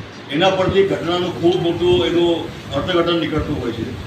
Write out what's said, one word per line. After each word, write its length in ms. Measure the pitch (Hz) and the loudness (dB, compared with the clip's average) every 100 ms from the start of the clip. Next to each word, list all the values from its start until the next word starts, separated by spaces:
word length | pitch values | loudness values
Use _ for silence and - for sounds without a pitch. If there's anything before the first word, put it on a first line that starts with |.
| - - - | -10 -16 -6
એના 180 | 147 190 | 2 2
પરથી 380 | 185 180 196 196 | 2 2 4 2
ઘટનાનું 540 | 190 170 180 180 - | 0 -2 -2 -2 2
ખૂબ 200 | 170 180 | 2 2
મોટું 440 | 165 160 175 180 165 | 0 0 2 4 2
એનું 420 | 170 170 160 - - - | 2 2 0 -4 -10 -6
અર્થઘટન 460 | 139 185 175 170 170 | -4 0 0 2 0
નીકળતું 420 | 151 151 - 143 | -2 -2 -2 -4
હોય 100 | 120 | -4
છે. 180 | - - - | -6 -8 -8